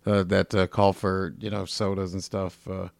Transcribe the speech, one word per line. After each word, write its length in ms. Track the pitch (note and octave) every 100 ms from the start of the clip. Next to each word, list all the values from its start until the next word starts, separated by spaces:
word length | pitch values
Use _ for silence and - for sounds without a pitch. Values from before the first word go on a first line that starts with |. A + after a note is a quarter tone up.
| -
Uh, 160 | G2+
that, 300 | F2+ G2 -
uh, 120 | G#2 F#2
call 260 | - G2
for, 420 | F#2+ G2 F#2+ F#2 -
you 120 | G#2
know, 140 | G2+
sodas 480 | F#2 - G2 G2 F#2+
and 100 | F#2+
stuff, 420 | - G2+ F#2 - -
uh, 200 | F#2+ F#2